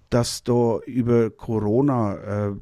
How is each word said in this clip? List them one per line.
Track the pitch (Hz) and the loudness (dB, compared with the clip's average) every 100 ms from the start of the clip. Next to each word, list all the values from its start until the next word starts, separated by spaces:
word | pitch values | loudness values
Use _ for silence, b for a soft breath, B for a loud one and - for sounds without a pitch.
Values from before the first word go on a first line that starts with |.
| - | -2
dass | 123 117 - | 0 0 -4
da | - 120 117 104 - | 0 2 2 0 -4
über | 127 117 117 110 | -2 2 2 2
Corona, | - - 113 104 117 143 123 104 87 101 104 104 | -4 -6 -2 0 2 2 0 -2 -4 -6 -4 -4
äh, | 101 | -6